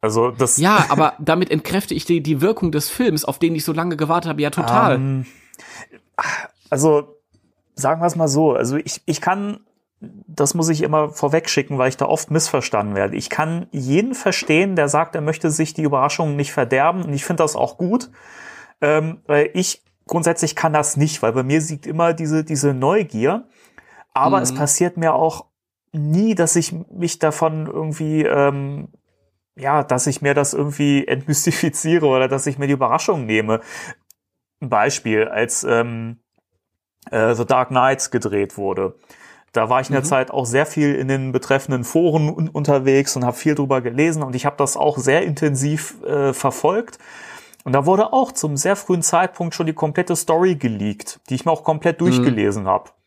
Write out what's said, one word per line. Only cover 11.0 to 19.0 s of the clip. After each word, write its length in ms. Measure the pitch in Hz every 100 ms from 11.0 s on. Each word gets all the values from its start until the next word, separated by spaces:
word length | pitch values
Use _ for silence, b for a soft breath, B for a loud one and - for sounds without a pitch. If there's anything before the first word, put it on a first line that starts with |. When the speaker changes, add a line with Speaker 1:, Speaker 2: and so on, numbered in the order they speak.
| 151
Speaker 1:
vorweg 400 | 151 143 160 165
schicken, 280 | - 131 139
weil 120 | 127
ich 80 | -
da 80 | 143
oft 260 | 156 -
missverstanden 640 | 156 - 139 - 107 104 101
werde. 200 | 101 101
Ich 140 | -
kann 380 | - 160 170 180
jeden 420 | 151 127 151 233
verstehen, 640 | 262 - 185 - 156 196 180
der 140 | 143
sagt, 260 | 139 165 165
er 60 |
möchte 280 | 151 156 165
sich 240 | 151 156
die 80 | -
Überraschung 520 | 156 139 139 - 160 143
nicht 160 | 139
verderben 500 | - 123 131 151 185
und 100 | 170
ich 100 | 139 -
find 140 | 170
das 160 | 156 -
auch 220 | 123 -
gut, 320 | 175 233 - B B B B B B B
ähm, 400 | 147 151